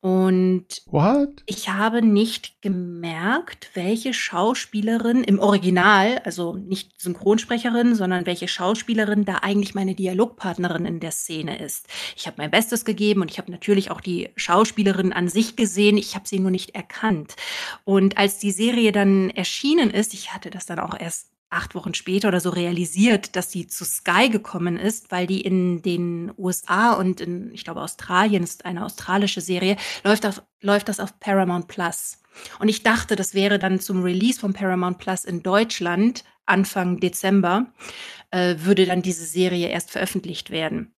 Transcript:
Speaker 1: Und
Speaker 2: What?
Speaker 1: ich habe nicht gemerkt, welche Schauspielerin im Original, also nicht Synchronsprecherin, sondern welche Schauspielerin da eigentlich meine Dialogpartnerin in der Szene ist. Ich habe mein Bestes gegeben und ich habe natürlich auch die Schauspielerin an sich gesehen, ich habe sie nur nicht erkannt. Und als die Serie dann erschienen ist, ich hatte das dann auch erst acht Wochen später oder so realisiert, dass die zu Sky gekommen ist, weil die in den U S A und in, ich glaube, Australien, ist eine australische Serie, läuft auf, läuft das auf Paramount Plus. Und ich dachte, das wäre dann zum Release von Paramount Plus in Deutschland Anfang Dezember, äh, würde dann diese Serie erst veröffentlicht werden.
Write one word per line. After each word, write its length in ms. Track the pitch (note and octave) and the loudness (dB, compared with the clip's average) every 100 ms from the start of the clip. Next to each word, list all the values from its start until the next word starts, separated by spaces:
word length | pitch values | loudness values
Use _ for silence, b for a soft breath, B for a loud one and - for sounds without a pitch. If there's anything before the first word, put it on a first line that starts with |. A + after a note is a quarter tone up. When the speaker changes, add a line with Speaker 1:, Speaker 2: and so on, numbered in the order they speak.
Speaker 1:
Und 800 | F#3 F#3 F#3 F#3 F#3 F#3 - - - | 2 2 4 4 4 2 -2 -16 -4
Speaker 2:
What? 560 | D3 E3+ C#4 C#4+ - - | 2 4 4 2 -4 -12
Speaker 1:
ich 220 | G3+ - | -8 -4
habe 340 | G3 A3 A3+ | 0 0 4
nicht 560 | A3+ G3+ A3+ - - _ | 4 6 4 -2 -12 _
gemerkt, 1080 | G3+ F#3 F3 E3+ E3+ D#3+ F3+ C4+ F4 - - | -4 -4 -4 -8 -8 -4 0 0 -2 -16 -12
welche 380 | - F3+ A3+ C4 | -6 -2 -2 -2
Schauspielerin 1080 | A#3 - E3+ G#3 B3 - G#3+ G#3+ A3+ A3+ A#3+ | -4 -4 0 2 0 -4 -4 0 0 2 2
im 160 | A#3+ G3 | 4 4
Original, 800 | G3 G3+ F#3 F3+ F#3 G3+ G3 B3 | 6 4 4 6 6 6 6 0
also 300 | - F3 E3+ F#3 | -4 -6 -6 -6
nicht 440 | G3 F#3+ - _ | -6 -8 -8 _
Synchronsprecherin, 920 | F#3 F3 F#3+ A3 - A#3+ A#3+ A#3 A#3+ | -8 -4 2 2 2 -2 0 2 4
sondern 320 | A3+ F#3 F3+ F3 | 2 2 0 -2
welche 220 | F3 F3 | -4 -4
Schauspielerin 760 | - F3+ A3+ - A3+ G#3 G#3 | -2 0 0 0 0 2 2
da 120 | G3 F#3 | 0 -2
eigentlich 340 | G3 G#3 G3 G3 | 0 0 -2 -2
meine 180 | F#3+ | -4
Dialogpartnerin 920 | F#3 F#3+ F#3 A#3 - F#3+ F3 F3+ E3 E3+ | -2 -4 0 0 -2 -8 -4 -4 -4 -6
in 120 | E3+ | -6
der 140 | E3 | -8
Szene 480 | - - D#3+ D#3 - | -8 -8 -8 -8 -8
ist. 240 | D3 - - B B - | -10 -12 -12 B B -10
Ich 100 | - | -12
habe 80 | - | -8
mein 120 | D3+ | 0
Bestes 340 | F3 A3+ A#3 | 0 0 -2
gegeben 380 | - F#3+ G#3 G3+ | -2 0 2 2
und 80 | E3 | 0
ich 80 | - | -6
habe 140 | - | -12
natürlich 400 | F3 - G3+ G3 | -10 0 2 2
auch 80 | - | -8
die 300 | - F3 - | -6 -6 -6
Schauspielerin 760 | - - F3 G#3+ - G3 F#3 F#3 | -8 2 4 4 4 2 4 2
an 160 | F3 F3 | 0 -2
sich 260 | F#3 A3+ | 0 0
gesehen, 420 | - A3 F#3+ G#3 G#3 | 2 0 4 4 4
ich 200 | G3+ G3 | 0 -8
habe 100 | - | -6
sie 120 | G3 | -2
nur 100 | F#3+ | 0
nicht 240 | F#3 - | 0 -4
erkannt. 640 | - F#3+ - A3 F3 D3+ - B B B B | -14 -14 -4 0 0 -4 -14 B B B B
Und 340 | - G3 G3 G3+ | 2 4 4 4
als 200 | G3+ - | 2 2
die 120 | G3+ | -4
Serie 380 | F#3 A3+ A#3+ A3+ | 0 2 4 2
dann 400 | G#3 G3 G3 F#3 | 4 4 4 2
erschienen 580 | - F#3 - C#4 D#4+ A#3+ | -2 -4 -2 2 4 4
ist, 240 | F#3+ G#3+ | 2 -2
ich 200 | - - | -4 -12
hatte 160 | - E3+ | -12 -12
das 160 | F3+ - | -14 -10
dann 140 | E3+ | -6
auch 180 | E3+ - | -6 -6
erst 300 | E3+ - - _ _ | -8 -10 -12 _ _
acht 200 | - - | -8 -6
Wochen 180 | F3+ F3 | -8 -8
später 360 | E3 - F#3+ G3+ | -8 -2 0 2
oder 120 | F3+ | 2
so 80 | F3 | 0
realisiert, 880 | F3 F3 F3 F3 F3+ A3 G#3 - F#3 | -2 -2 -2 -2 2 4 4 0 -6
dass 140 | F3+ | -6
die 160 | F3+ E3 | -8 -8
zu 180 | - | -8
Sky 460 | F3 - - F3+ B3+ | -6 -6 2 4 4
gekommen 480 | A3+ A3 F#3 F3 E3+ | 2 -2 -4 -2 -2
ist, 320 | G3 A3 - | -4 -4 -6
weil 140 | F3+ F3+ | -6 -2
die 160 | F#3+ | -2
in 400 | G3 F#3 F3+ F3 | 0 2 2 0
den 500 | F#3 F3 F3 E3+ E3+ - | -2 -2 -2 -6 -8 -6
U 100 | F#3 | -4
S 140 | F3+ - | -4 -2
A 280 | F3+ A#3 | 2 4
und 260 | A3+ F#3 F#3 | 4 2 -2
in, 320 | F3 F3 G#3+ | -4 -8 -8
ich 120 | - | -14
glaube, 180 | - D#3 | -12 -10
Australien, 600 | D3+ - - F#3 G#3+ G3+ | -10 -12 -2 2 4 2
ist 220 | E3+ - | 0 -6
eine 180 | F3+ F3 - | -10 -8 -8
australische 560 | - - F#3+ G3+ F#3+ | -10 -2 0 0 -2
Serie, 340 | E3+ F3+ F#3 G3 B B | -4 0 0 0 B B
läuft 220 | G3 G#3+ | 2 2
auf, 160 | G#3 F#3+ - _ | 2 -4 -12 _
läuft 260 | G3+ G3+ G3+ | 0 0 0
das 100 | G3+ | -6
auf 220 | G3+ _ | -6 _
Paramount 480 | - G3 F#3 F3 E3+ | 0 2 2 0 -4
Plus. 540 | - E3+ - - - B B B B | -4 -4 -4 -10 -14 B B B B
Und 100 | G#3+ | 0
ich 140 | A3 | 2
dachte, 340 | A#3 A3 - G3+ | 2 0 0 -2
das 180 | F#3+ | -2
wäre 240 | G3 G3+ G3+ | 0 2 2
dann 220 | F#3+ F#3 | 2 0
zum 220 | - F#3+ | 0 -2
Release 380 | F3+ F3+ A3+ B3+ | 0 2 2 0
von 140 | G3+ | -2
Paramount 420 | G3 G3 F3+ F3+ F3 | -2 0 0 0 -4
Plus 300 | - F#3 - | -4 -6 -4
in 160 | F3 | -6
Deutschland 840 | F#3 G3 A3+ - F3 F3 A3 B3 - b - | 0 2 2 -2 -2 2 2 0 -12 b 0
Anfang 540 | F#3+ F#3+ - F3+ F3+ | 2 2 0 -2 0
Dezember, 640 | F3+ - F#3+ G3 F#3 F#3 B3+ B B B B B B | -2 -2 2 2 4 0 -2 B B B B B B
äh, 240 | F#3 F3+ E3+ | -2 0 0
würde 260 | E3+ G3 F#3 | 2 4 4
dann 160 | F3+ | 2
diese 240 | F3+ E3+ E3 | 0 -4 -4
Serie 420 | F3+ F#3 F3+ E3+ | 0 0 2 -2
erst 220 | E3+ - | -4 -6
veröffentlicht 580 | - F#3+ F#3+ - E3+ - | -6 -4 -4 -6 -12 -8
werden. 460 | E3 D#3+ D#3 - | -4 -4 -4 -8